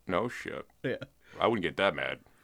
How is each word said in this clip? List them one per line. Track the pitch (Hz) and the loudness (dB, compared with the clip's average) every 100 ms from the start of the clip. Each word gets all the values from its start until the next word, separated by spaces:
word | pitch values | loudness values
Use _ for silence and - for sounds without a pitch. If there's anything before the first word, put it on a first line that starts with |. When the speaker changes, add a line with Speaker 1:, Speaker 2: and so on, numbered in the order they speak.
| - | -2
Speaker 1:
No | 90 120 | 0 0
shit. | - - 71 - _ | -4 -10 -10 -12 _
Speaker 2:
Yeah. | 131 - - _ - - | -6 -6 -8 _ -16 2
Speaker 1:
I | 95 | 2
wouldn't | 117 | 4
get | 85 69 | 0 2
that | 98 73 | 2 2
mad. | 65 65 - _ | -4 -6 -12 _